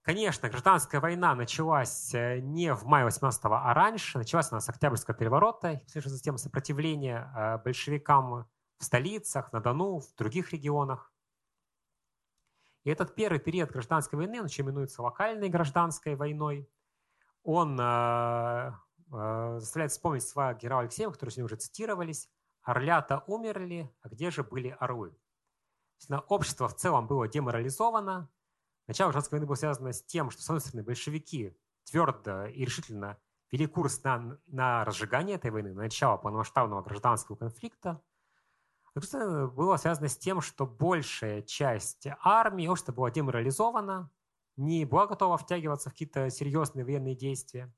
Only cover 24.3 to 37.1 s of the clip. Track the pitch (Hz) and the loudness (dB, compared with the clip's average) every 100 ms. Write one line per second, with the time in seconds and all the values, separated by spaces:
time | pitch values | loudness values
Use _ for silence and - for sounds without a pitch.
24.3 | 151 113 127 127 131 127 120 90 - _ | -4 -6 -6 -8 -6 -4 -4 -8 -14 _
25.3 | _ _ _ _ _ _ _ - 139 - | _ _ _ _ _ _ _ -6 -6 0
26.3 | 202 151 - 123 - 180 139 113 139 110 | 0 0 0 -2 0 2 2 2 0 2
27.3 | 147 127 117 123 - 220 226 196 185 151 | 0 0 -2 -2 2 2 2 -2 -6 -10
28.3 | _ _ _ _ _ - 110 185 143 143 | _ _ _ _ _ -8 2 4 2 0
29.3 | 151 147 135 151 139 127 113 - 170 131 | -4 -2 0 0 -2 -6 -8 -6 -2 -2
30.3 | - - 160 - 120 107 120 - 156 - | -4 -2 -2 -2 -8 -6 -6 -4 -8 -6
31.3 | 147 101 - _ _ - 160 156 - 107 | -6 -6 -10 _ _ -2 2 2 2 -6
32.3 | 95 104 135 123 - 156 107 101 107 _ | -6 -6 -4 -4 -4 -8 -8 -8 -10 _
33.3 | _ _ 127 151 175 143 - 135 123 117 | _ _ -2 0 0 0 0 0 0 -2
34.3 | 120 _ 131 127 120 107 95 104 123 190 | -12 _ 0 2 2 0 -2 0 0 0
35.3 | 190 117 110 101 95 113 - 135 101 107 | -2 -2 -4 -6 -6 -6 2 2 4 0
36.3 | 107 110 143 113 98 92 101 127 | -2 2 2 2 0 -6 0 2